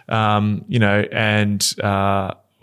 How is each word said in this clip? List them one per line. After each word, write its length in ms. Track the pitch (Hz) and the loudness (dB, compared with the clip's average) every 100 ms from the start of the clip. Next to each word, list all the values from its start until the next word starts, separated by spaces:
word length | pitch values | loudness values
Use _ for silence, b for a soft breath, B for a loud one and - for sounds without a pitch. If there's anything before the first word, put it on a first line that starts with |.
| - | -4
Um, 540 | 113 107 104 104 104 - | 0 2 2 0 -2 -2
you 100 | 123 | 0
know, 280 | 104 101 - | 2 2 0
and, 640 | - 107 107 104 101 - - | -2 0 2 0 0 -2 -2
uh, 520 | 104 98 98 98 95 - _ _ | -2 0 0 0 -2 -8 _ _